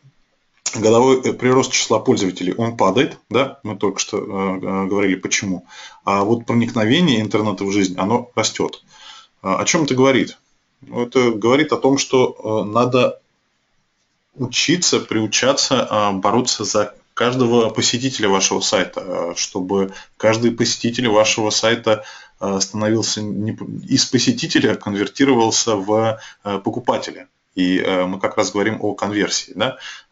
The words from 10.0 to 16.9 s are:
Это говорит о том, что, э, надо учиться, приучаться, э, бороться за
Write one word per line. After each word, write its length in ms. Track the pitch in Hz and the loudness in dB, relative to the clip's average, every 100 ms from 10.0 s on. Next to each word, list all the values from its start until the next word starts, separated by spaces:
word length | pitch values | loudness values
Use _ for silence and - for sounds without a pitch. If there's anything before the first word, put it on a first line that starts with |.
| 135 127 85 - _ _ _ _ - | 4 4 0 -6 _ _ _ _ -12
Это 400 | 120 120 131 123 | -8 -2 2 2
говорит 400 | 110 113 139 151 | 2 2 2 2
о 40 | - | 2
том, 220 | 135 139 | 2 2
что, 380 | - 131 123 - | 2 2 2 0
э, 300 | 110 110 107 | -4 -2 -2
надо 480 | 110 123 127 123 - _ _ _ _ _ _ _ _ _ _ _ | 0 2 2 0 -2 _ _ _ _ _ _ _ _ _ _ _
учиться, 640 | - 123 - - 180 - 117 | -8 -6 -2 0 0 2 0
приучаться, 880 | 117 110 107 - 123 139 - 127 120 | 0 -2 0 0 2 2 2 0 0
э, 220 | 107 104 | 0 0
бороться 520 | 95 101 113 123 - | 0 0 2 0 -2
за 300 | 104 107 104 | -2 0 -2